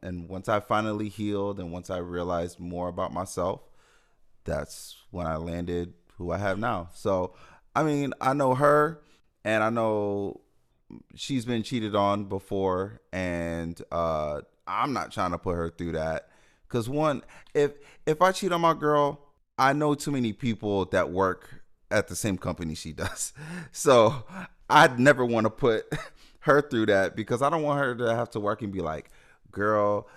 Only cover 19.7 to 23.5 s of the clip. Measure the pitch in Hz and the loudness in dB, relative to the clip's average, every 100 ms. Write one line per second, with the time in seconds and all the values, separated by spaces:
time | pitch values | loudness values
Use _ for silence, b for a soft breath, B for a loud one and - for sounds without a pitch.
19.7 | 147 151 143 - 139 117 98 123 101 104 | 4 2 0 -2 0 -2 -2 -4 -2 0
20.7 | 101 90 95 73 90 95 90 - - - | 0 2 0 2 2 2 0 -10 -20 -20
21.7 | _ - 104 - 90 110 95 92 85 82 | _ -2 0 0 -2 -2 -2 -4 -6 -6
22.7 | 76 80 76 90 - - - 156 | -8 -10 -8 -8 -6 -10 -10 -14